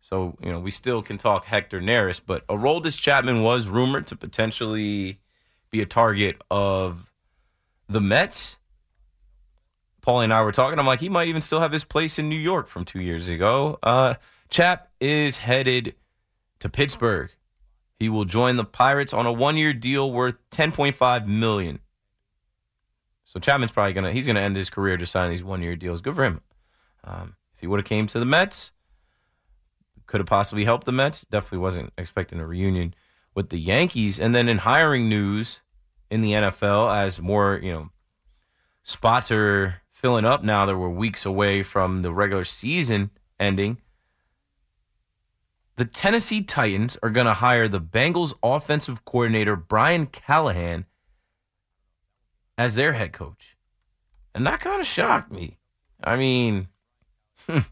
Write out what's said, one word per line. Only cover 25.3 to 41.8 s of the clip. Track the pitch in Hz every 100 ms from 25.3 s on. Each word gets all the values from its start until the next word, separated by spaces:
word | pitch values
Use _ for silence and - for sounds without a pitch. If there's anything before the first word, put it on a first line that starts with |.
these | 87
one-year | 92 92 85 87
deals. | 90 85
Good | 101
for | 165
him. | 131 80 _ _ _ _ _ _
Um, | - 87 90 - _
if | _
he | 85
would've | 101
came | 101 107 107
to | 117
the |
Mets, | 120 156 196 - - _ _ _ _ _ _ _ _ _ _ _ _ _ -
could | 107
have | 92
possibly | 101 101 104
helped | 104 120 127
the |
Mets. | 127 139 151 -
Definitely | 107 - 92
wasn't | 92 87 57 -
expecting | 87 - 90 87
a | 80
reunion | 87 98 92 85 - _ _ _
with | - 95
the | 85
Yankees. | 82 113 175 123 104 98
And | 110
then | 120 117
in | 110
hiring | 110 139 160 135 113
news | 107 101 104 113 - _ _ _ _ _
in | 110
the | 110
N | 104
F | 101 -
L, | 101 101 117
as | 101 98 87
more, | 85 104 98 98
you | 92
know, | 82 76 _ _ _ _ _ _ _ _ _
spots | - - 113 120 -
are | 110 104 101 98 90 _
filling | _ 127 120
up | 107 143
now | 101 104
that | 101 95
we're | 90
weeks | 87 113 98 98
away | 95 101 98
from | 95 101